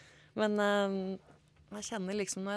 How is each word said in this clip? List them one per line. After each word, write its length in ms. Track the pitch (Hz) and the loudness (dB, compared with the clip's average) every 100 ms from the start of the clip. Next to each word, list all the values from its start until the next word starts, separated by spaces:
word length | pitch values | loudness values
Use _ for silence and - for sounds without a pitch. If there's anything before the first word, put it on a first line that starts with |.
| - - - 214 | -20 -20 -10 0
Men, 220 | 214 208 | 2 4
eh, 580 | 202 202 196 196 190 190 - - _ _ - | 4 4 2 0 -2 -6 -10 -20 _ _ -14
jeg 120 | 208 | -10
kjenner 300 | - 220 185 208 | -6 -4 -2 -2
liksom 280 | 190 190 | -2 -4
når 80 | 196 | -4